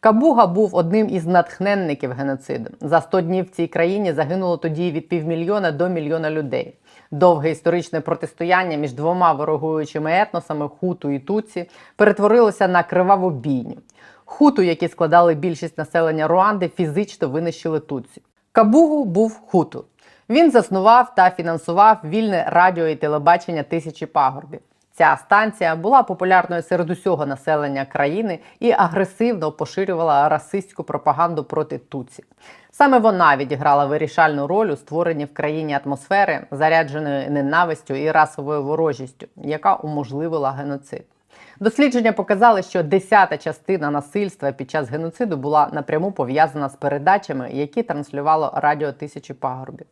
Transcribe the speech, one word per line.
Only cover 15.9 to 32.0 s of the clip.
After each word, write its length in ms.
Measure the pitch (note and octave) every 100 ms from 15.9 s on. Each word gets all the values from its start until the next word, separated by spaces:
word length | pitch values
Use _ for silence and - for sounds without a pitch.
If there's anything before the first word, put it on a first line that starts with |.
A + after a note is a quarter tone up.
| E3+ E3 D#3 D#3
Руанди, 400 | F3 G3 G#3 F3+ -
фізично 520 | E3 D3+ G3+ - D3+
винищили 520 | C#3+ E3+ D#3+ E3 D#3
туці. 420 | D#3 C#3 A#2+ - _ _ _
Кабугу 520 | - G#3+ C4 E4 D4+
був 360 | A#3+ F3 A3 A3 _
хуту. 380 | F#3 D3+ - - _ _ _ _
Він 220 | B3 E4+
заснував 640 | B3 - F#3+ G3 A#3+ B3
та 160 | - F#3
фінансував 680 | F3+ E3+ E3 - F3 G#3+ G#3+
вільне 420 | D#3 G3 A3 F3+ -
радіо 360 | E3+ F#3 E3+ D#3+
і 100 | D#3
телебачення 680 | D3+ D3+ D3 F3 F#3+ E3
"Тисячі 440 | C#3 E3 D#3+ - D#3
пагорбів". 540 | D#3 C3+ C3 D3 - _ _ _
Ця 240 | _ D#3+ C#3+
станція 560 | - - A3 G#3+ E3+ D#3+
була 260 | F3+ C4+
популярною 600 | B3 F3+ F#3 F#3 F3 F3
серед 280 | E3 F3+ E3+
усього 360 | F3 G3 E3 C#3+
населення 580 | C3+ - D#3 D3 C3+
країни 540 | C3+ - C#3+ F3+ A3+ E3 - _
і 120 | A#3
агресивно 800 | - F3 E3+ F#3 - A#3 G#3+ D#3
поширювала 760 | D3+ D3+ - G3 E3+ E3 C#3 D3+
расистську 560 | D3+ - G3 F#3+ -
пропаганду 600 | - - - C3 E3+ D#3+
проти 340 | - D#3 D3+ -
туці. 460 | _ C#3